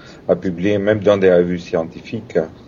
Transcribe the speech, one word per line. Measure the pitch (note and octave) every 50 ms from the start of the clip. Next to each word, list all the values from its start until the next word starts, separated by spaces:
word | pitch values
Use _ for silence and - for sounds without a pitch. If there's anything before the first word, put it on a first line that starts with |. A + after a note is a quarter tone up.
| - - - - - -
à | F#2 F2
publier, | - F#2+ E2+ E2 F2+ G#2 G#2 G2+
même | G2 G#2 G#2+ G#2+
dans | F#2+ G#2 G#2 G2
des | F#2+ F#2
revues | F2 F2 F2 F2 F2+ F2
scientifiques, | - - F2+ E2+ E2 D#2+ - - - - - A2 - - - F2
euh, | D#2+ D#2 - - -